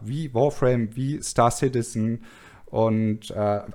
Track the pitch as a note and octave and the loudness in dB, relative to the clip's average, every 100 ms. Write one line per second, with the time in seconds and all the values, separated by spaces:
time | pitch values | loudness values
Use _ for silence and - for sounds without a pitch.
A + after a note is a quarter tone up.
0 | G#2+ C#3+ D3+ A#2 C#3+ - B2+ A#2+ G#2+ B2+ | -8 -6 -2 2 2 2 2 2 0 -4
1 | C3+ D3+ - - A#2 - C3+ B2 A2+ A2+ | -4 -4 -2 2 4 4 0 0 -2 -2
2 | A2+ A#2 A2+ - - - - A2 A2+ A2 | -2 -2 -8 -20 -20 -20 -6 0 2 2
3 | A2 G#2+ - G#2 G#2 G#2 - | 0 -2 -4 -2 0 0 -4